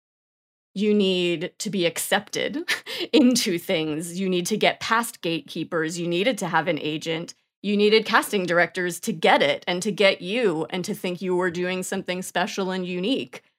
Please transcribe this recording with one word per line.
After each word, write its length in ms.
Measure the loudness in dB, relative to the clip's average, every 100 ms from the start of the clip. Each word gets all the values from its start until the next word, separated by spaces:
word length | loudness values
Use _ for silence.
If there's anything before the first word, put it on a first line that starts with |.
| _ _ _ _ _ _ _
You 200 | -2 2
need 580 | 4 4 2 0 -2 -4 -8
to 120 | -4
be 160 | 0 0
accepted 840 | 0 0 -2 0 -4 -4 -4 -4 -4 -6
<laughs> 220 | -8 2
into 460 | 6 6 6 2 -2
things. 600 | 0 -2 0 -4 -6 -4
You 100 | -2
need 180 | 0 0
to 100 | 2
get 240 | 2 2
past 400 | 0 0 0 -6
gatekeepers. 800 | -4 -4 -6 -8 -4 -2 -2 -2
You 100 | -2
needed 300 | 0 0 0
to 100 | 0
have 200 | 0 0
an 100 | -2
agent. 540 | -4 -4 -4 -6 -8 -16 _ _
You 140 | -2 2
needed 300 | 4 4 4
casting 400 | 2 2 -2 2
directors 540 | 2 2 0 -4 -4
to 120 | -6
get 300 | 2 4 6
it 220 | 4 0 -2
and 160 | -4
to 100 | -2
get 280 | 2 2 2
you 460 | -4 0 0 0 -4
and 140 | -6
to 100 | -6
think 260 | -6 -6 -4
you 160 | -2 0
were 140 | 0
doing 320 | -2 -4 -4
something 400 | -4 -6 -4 -6
special 480 | -4 -2 -2 -2 -4
and 160 | -4 -4
unique. 560 | -4 -2 -4 -6 -14 -20